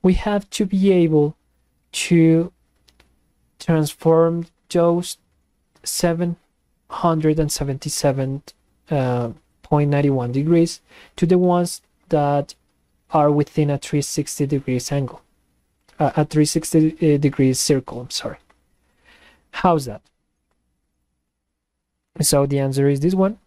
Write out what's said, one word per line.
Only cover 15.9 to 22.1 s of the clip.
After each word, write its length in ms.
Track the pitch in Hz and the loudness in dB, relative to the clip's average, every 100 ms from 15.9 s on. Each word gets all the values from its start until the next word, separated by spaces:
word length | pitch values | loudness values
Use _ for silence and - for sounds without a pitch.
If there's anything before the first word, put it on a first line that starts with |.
| _ | _
uh, 100 | 147 - | -2 0
a 80 | |
three 200 | 151 151 | 0 0
sixty, 680 | 151 165 - 165 156 156 160 | 0 0 0 2 2 0 0
uh, 40 | 143 | 2
degrees 420 | 143 - 135 127 | 0 2 2 2
circle, 400 | - 139 - 120 | 0 0 -2 -14
I'm 100 | 127 | -10
sorry. 280 | - - - _ _ _ _ _ _ _ _ _ _ _ | -10 -10 -14 _ _ _ _ _ _ _ _ _ _ _
How's 340 | - 185 165 123 | -2 0 0 -2
that? 160 | 104 _ _ _ _ _ _ _ _ _ _ _ _ _ _ _ _ _ _ _ _ _ | -14 _ _ _ _ _ _ _ _ _ _ _ _ _ _ _ _ _ _ _ _ _